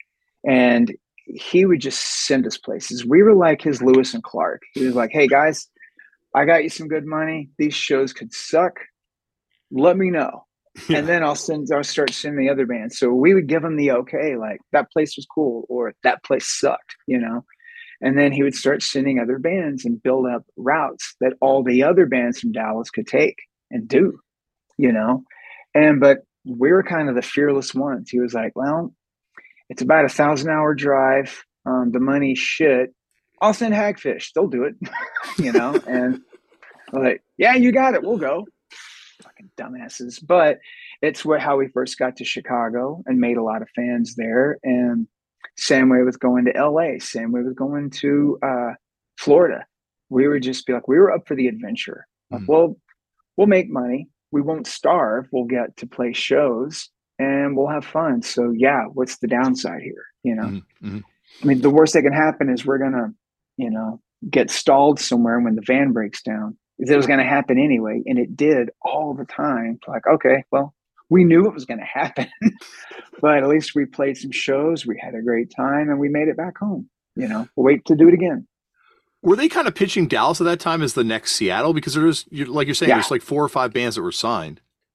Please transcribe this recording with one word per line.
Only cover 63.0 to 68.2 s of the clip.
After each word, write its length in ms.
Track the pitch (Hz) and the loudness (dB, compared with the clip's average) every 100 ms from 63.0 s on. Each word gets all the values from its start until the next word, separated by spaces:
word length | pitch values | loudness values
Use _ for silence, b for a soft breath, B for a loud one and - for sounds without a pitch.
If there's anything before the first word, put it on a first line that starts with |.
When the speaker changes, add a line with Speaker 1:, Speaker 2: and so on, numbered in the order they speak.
| 110 110 _ _ _ - | -6 -8 _ _ _ -8
Speaker 1:
you 140 | 123 | -6
know, 320 | 110 110 110 _ _ - | -4 -6 -10 _ _ -4
get 200 | 139 117 | 0 0
stalled 480 | - - 139 143 143 | -2 2 4 4 2
somewhere 400 | - 123 117 117 | 0 0 2 2
when 160 | 120 110 | 0 0
the 60 | |
van 320 | 101 127 139 | 0 0 2
breaks 280 | 117 104 - | 0 -4 -8
down. 360 | - 110 107 113 _ - | -8 -8 -8 -12 _ -8
It 140 | 127 143 | 2 2
was 100 | 135 | 4
gonna 160 | 139 127 | 2 2
happen 320 | 139 135 127 | 0 2 2
anyway, 440 | 147 123 110 110 - | 2 2 0 -4 -2
and 140 | |
it 160 | 123 | -2